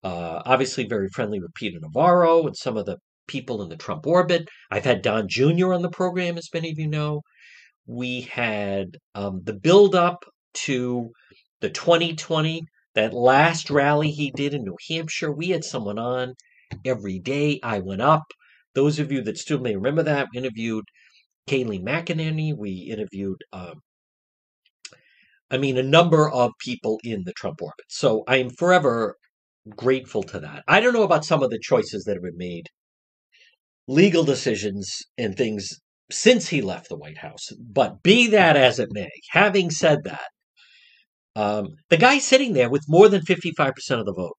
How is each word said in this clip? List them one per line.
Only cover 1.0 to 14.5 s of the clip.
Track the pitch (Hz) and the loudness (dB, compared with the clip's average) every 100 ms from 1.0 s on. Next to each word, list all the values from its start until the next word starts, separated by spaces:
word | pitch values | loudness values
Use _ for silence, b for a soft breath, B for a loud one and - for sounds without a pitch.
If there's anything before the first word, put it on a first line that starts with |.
| 98 | -4
friendly | - 107 104 | -6 -6 -6
with | 85 | -8
Peter | - 107 87 | -10 -10 -10
Navarro | 80 123 170 180 170 165 151 | -8 2 4 6 6 4 2
and | - | -4
some | - 110 | -6 -4
of | 101 | -6
the | 90 _ _ - | -10 _ _ -12
people | 135 120 113 | -12 -8 -8
in | 92 | -8
the | 82 | -12
Trump | - 80 78 | -10 -6 0
orbit. | 175 170 170 165 B B | 2 2 0 -2 B B
I've | 101 127 | -4 0
had | 107 | 0
Don | 110 107 98 | 0 -2 -2
Junior | 107 139 170 185 | 2 2 4 2
on | 180 | 0
the | 175 | -2
program, | 175 180 175 180 170 | -4 -4 -2 -4 -6
as | 165 | -8
many | 170 165 | -8 -6
of | 156 | -6
you | 156 | -4
know. | 151 151 151 - b b b b b | -2 -2 -4 -10 b b b b b
We | - 120 123 123 | -14 -8 -6 -8
had, | 123 - 120 104 101 98 92 - _ | -8 -4 -4 -2 -4 -4 -6 -12 _
um, | - 101 95 | -8 -8 -6
the | 92 | -8
build | 101 151 190 202 | -4 4 6 8
up | 180 175 175 - _ _ - | 4 0 -2 -16 _ _ -12
to | - 131 123 123 117 b b b b _ | -4 -4 -2 -4 -6 b b b b _
the | 104 | -8
twenty | - - 170 170 | -4 2 2 2
twenty, | 160 - 160 156 165 165 _ _ | -6 -4 -2 -2 -4 -12 _ _
that | - 110 | -2 -2
last | 117 123 135 160 160 - | 2 4 6 4 2 0
rally | 143 143 147 151 | 2 4 2 0
he | 147 143 | -2 -6
did | 127 143 | -2 -4